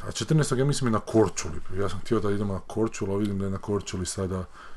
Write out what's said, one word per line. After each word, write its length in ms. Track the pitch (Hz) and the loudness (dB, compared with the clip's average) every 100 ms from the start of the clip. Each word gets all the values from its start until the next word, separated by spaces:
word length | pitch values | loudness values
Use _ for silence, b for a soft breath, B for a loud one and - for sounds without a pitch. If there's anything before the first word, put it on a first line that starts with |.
A 80 | - | -6
četrnaestog 480 | - 110 156 143 123 | -6 2 4 4 2
ja 60 | 139 | 2
mislim 220 | 139 123 | 2 2
i 40 | |
na 80 | 107 | 0
Korčuli. 520 | - 113 101 - - 78 - - | 4 6 6 4 -4 -4 -2 0
Ja 140 | 101 | 0
sam 100 | 92 | 0
htio 200 | - 113 | 0 2
da 120 | 101 | 2
idemo 220 | 101 101 | 2 0
na 60 | 95 | -2
Korčuli, 520 | - - 110 - 98 | -4 -2 -2 -2 -2
ali 80 | 98 | 0
vidim 200 | 104 98 | 0 0
da 60 | 98 | -2
je 60 | |
na 60 | 98 | -4
Korčuli 460 | - 101 98 95 87 | -2 -4 -2 -4 -4
sada 380 | - 95 92 87 b b | -4 -4 -4 -6 b b